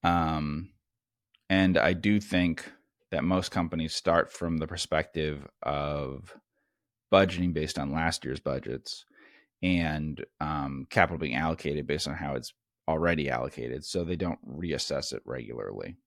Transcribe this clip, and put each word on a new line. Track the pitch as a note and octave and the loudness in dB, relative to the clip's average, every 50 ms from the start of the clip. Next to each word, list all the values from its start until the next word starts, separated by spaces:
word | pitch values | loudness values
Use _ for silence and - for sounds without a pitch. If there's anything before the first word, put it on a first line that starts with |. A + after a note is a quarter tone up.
| - | 4
Um, | F2 E2+ F2 E2 D#2+ D#2 D#2 D2+ D2+ D2 D2+ F2 - _ _ _ _ _ _ _ _ _ _ _ _ _ _ _ _ | 4 4 4 4 2 0 0 0 -2 -4 -4 -6 -10 _ _ _ _ _ _ _ _ _ _ _ _ _ _ _ _
and | F#2+ F#2+ F#2+ F#2 F2+ | 4 4 6 6 6
I | E2 A#1 D#2+ F#2 | 6 6 4 2
do | F2 - G#2 G#2 G#2 | 4 2 4 4 4
think | G#2 - F#2+ F2+ F2+ F2 D#2+ - - - - _ _ _ _ _ _ _ | 2 2 2 2 2 2 0 -2 -8 -16 -18 _ _ _ _ _ _ _
that | - D#2 - | -4 -2 2
most | F2 F#2 F#2+ F2+ - | 2 2 2 0 0
companies | - F#2 E2+ E2 E2+ E2 D#2+ D#2+ - | -2 -2 -2 -2 -2 -4 -4 -4 -4
start | - - F2+ E2+ E2+ - - | -2 2 4 4 4 4 2
from | - - F2+ E2+ E2 D#2+ | -4 -6 -4 -2 -2 -2
the | D#2 | -2
perspective | D#2 F2 E2 - - E2 D#2 D#2 - - E2 D#2 D#2 D2+ D2 C#2+ - _ _ | -4 -4 -6 -4 0 0 0 0 0 -2 -2 -2 -2 -2 -6 -10 -16 _ _
of | - - D2 C#2+ D2 D2 D2 D2 C#2+ C2 C2+ C2+ F#2 - - - _ _ _ _ _ _ _ _ _ _ _ _ _ _ | -4 -4 -2 -2 -2 -2 -2 -4 -4 -6 -8 -10 -12 -16 -20 -20 _ _ _ _ _ _ _ _ _ _ _ _ _ _
budgeting | - F#2+ G2 F#2 F#2 F2 F2+ F2+ D#2+ | 6 6 6 6 4 0 0 2 2
based | D#2 D2+ D2+ - - | 0 -2 -2 -2 -4
on | C#2 C#2+ D2 | -4 -2 -2
last | D#2+ E2 E2 D#2+ - - | 0 0 0 -2 -2 -4
year's | B1+ C2 D#2 | -6 -6 -4
budgets | _ D2+ C2+ C2+ - - A#1+ B1+ - - - - - _ _ - - - _ - _ _ _ _ | _ -4 -4 -4 -4 -6 -8 -8 -8 -10 -14 -14 -14 _ _ -20 -20 -20 _ -20 _ _ _ _
and, | - F#2 F2+ F2 E2+ D#2+ D2+ D2+ D2+ D#2 D2 - - _ _ _ | 0 2 2 2 2 0 -2 -2 -4 -4 -6 -8 -10 _ _ _
um, | D#2 D#2 D#2 D2 C#2 C#2 C2+ C2+ C2 - | -4 -4 -2 -2 -4 -4 -6 -8 -8 0
capital | - A2+ F2+ D#2+ E2+ D#2 | 4 4 6 6 4 -2
being | D#2+ C#2+ A#1+ | -2 -2 0
allocated | C2+ D#2+ D#2+ E2 - - D2+ C#2+ D2+ D2 | 0 0 0 0 0 -2 -2 -2 -2 -2
based | C#2+ D2 D2 - D2 | -2 -2 -2 -2 -4
on | D2 | -6
how | D2+ D2+ C#2+ C#2 | -6 -4 -2 -4
it's | B1 A#1+ - - _ _ _ _ _ _ - | -4 -4 -8 -16 _ _ _ _ _ _ 0
already | D#2+ D#2 E2 E2+ E2+ D#2 D2 C2+ | 0 4 4 4 4 4 2 0
allocated. | B1+ B1 B1 C#2 - - A#1 A#1+ B1 C#2 D2 | 0 0 -2 -2 -4 -6 -6 -6 -6 -8 -8
So | - - F#2+ F2 | -4 -4 -2 -2
they | E2 F2+ | -2 -2
don't | D#2+ F#2 F2 C#2+ - - | -2 -2 -4 -4 -6 -10
reassess | - B1+ D2+ F2+ E2+ D2 C2 - - D2 C#2 - - - | -14 -10 -6 -4 -2 -2 -2 -2 -2 -2 -2 -2 -4 -8
it | G#1+ _ | -10 _
regularly. | - B1+ C2 A#1 G#1+ A#1 A#1+ G1+ G1+ G1+ G1+ G1+ - - - _ | -8 -8 -8 -8 -8 -8 -8 -8 -8 -8 -8 -8 -10 -12 -14 _